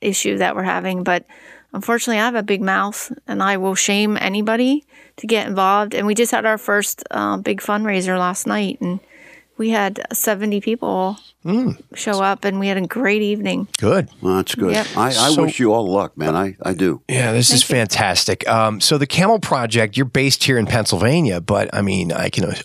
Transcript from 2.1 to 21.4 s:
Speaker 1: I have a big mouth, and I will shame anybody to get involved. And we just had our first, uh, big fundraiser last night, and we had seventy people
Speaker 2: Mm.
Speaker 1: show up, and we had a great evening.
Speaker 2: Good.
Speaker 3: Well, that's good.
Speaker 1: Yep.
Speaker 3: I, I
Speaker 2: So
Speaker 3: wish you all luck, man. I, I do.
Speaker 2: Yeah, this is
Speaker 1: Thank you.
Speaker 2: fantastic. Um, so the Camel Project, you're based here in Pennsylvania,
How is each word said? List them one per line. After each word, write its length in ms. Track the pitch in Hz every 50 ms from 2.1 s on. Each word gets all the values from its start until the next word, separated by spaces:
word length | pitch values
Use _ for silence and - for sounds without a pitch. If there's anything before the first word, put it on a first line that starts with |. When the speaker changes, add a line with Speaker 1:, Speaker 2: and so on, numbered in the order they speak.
| 233 208
Speaker 1:
I 40 | 214
have 100 | 247 240
a 80 | 226 208
big 180 | 214 202 190
mouth, 480 | 208 190 190 196 196 202 214 - - - 247 - -
and 160 | - 220 196
I 140 | 190 196 196
will 180 | 190 185 190 190
shame 420 | 190 - - 202 202 208 214 214 -
anybody 680 | - - 190 208 208 220 226 233 254 254 277 302 - _ - - - - _
to 100 | - -
get 220 | 220 226 214 - -
involved. 440 | 196 190 185 190 196 208 214 208 -
And 120 | - 202
we 80 | 208 214
just 160 | 214 240 233
had 160 | - 226 214
our 120 | 220 220 208
first, 440 | - - 202 208 208 - - - - -
uh, 260 | - 214 - - 202 190
big 220 | 202 - 208 196
fundraiser 560 | - - 208 208 214 214 196 185 180 185 185 185
last 280 | 180 180 185 - -
night, 340 | 220 208 214 202 190 - -
and 200 | - 180 180 196 - _ - - - - - - _ _ _ -
we 120 | 220 226
had 360 | 226 214 202 190 208 - - -
seventy 480 | 240 - - 226 214 190 214 214 208 202
people 580 | - 220 220 247 - - 196 185 185 190 208 - - - _ _
Speaker 2:
Mm. 380 | - 160 196 233 262 214 - - - _ -
Speaker 1:
show 260 | - - 226 202 196
up, 220 | 196 196 196 - -
and 160 | 202 190 196
we 80 | 196 196
had 80 | 196
a 100 | 190 185
great 360 | 165 - - 269 196 208 214
evening. 440 | 214 202 208 214 202 196 180 180 202 - - -
Speaker 2:
Good. 320 | - 101 175 196 151 - - -
Speaker 3:
Well, 160 | - 92 92
that's 180 | 95 92 - -
good. 180 | - 104 90 85
Speaker 1:
Yep. 140 | 107 107 - -
Speaker 3:
I, 120 | 101 113
I 240 | 131 131 113 120 143
Speaker 2:
So 120 | 156 143 -
Speaker 3:
wish 140 | - - -
you 140 | 123 110
all 180 | 107 117 110 92
luck, 240 | 92 101 92 - - 80
man. 180 | 76 78 80
I, 180 | 87 98 95 95 -
I 120 | - 90 92
do. 260 | 80 95 90 73 - _ -
Speaker 2:
Yeah, 240 | 139 127 123 117
this 160 | 110 120 123 -
is 140 | - -
Speaker 1:
Thank 80 | - -
you. 60 | -
Speaker 2:
fantastic. 720 | 123 110 92 - - 110 95 90 - - - 95 - -
Um, 320 | - 113 113 110 110 107 98
so 200 | - - 156 143
the 80 | 139
Camel 320 | - - 165 185 202 226 208
Project, 580 | - - 156 135 120 113 107 117 110 101 101
you're 80 | 123 135
based 400 | 123 - 135 135 139 131 - -
here 140 | - 135 120
in 80 | 107
Pennsylvania, 760 | 87 117 120 104 - 107 85 95 117 147 175 165 113 90 87